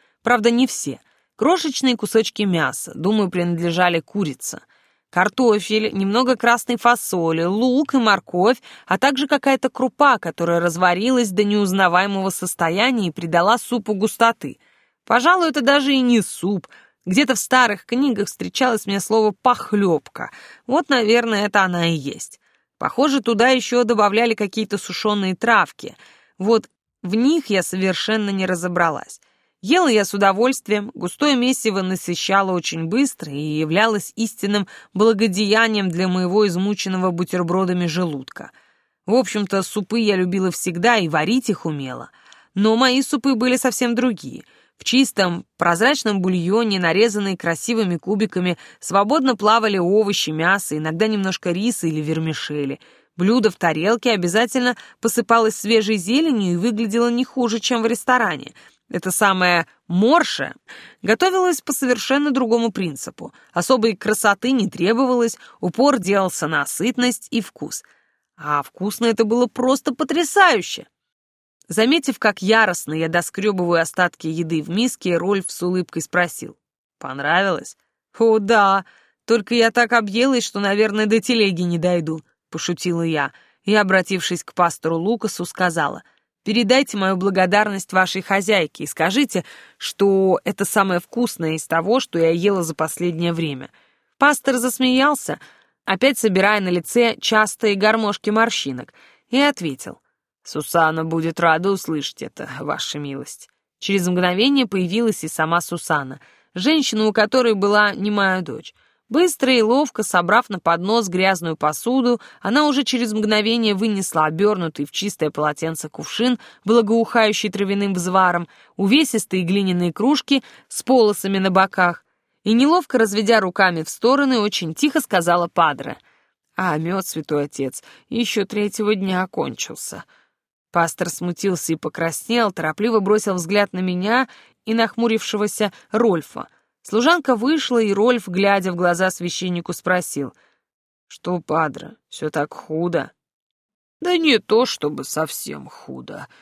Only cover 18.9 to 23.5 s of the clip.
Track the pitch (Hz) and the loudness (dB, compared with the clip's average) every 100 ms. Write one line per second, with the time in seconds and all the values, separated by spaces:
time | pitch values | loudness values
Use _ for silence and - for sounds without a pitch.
18.9 | 196 - 220 214 190 254 240 - 208 196 | -4 0 2 2 2 0 0 0 0 2
19.9 | 156 - - - - - - - 285 359 | 0 -2 -14 -14 -14 -20 -16 -2 -2 2
20.9 | 262 214 233 233 208 208 196 185 175 170 | 0 4 2 2 0 2 2 2 2 0
21.9 | 165 135 - - - _ _ _ - - | 0 -4 -10 -14 -18 _ _ _ -6 -4
22.9 | - 285 269 220 214 254 | 0 0 2 0 2 2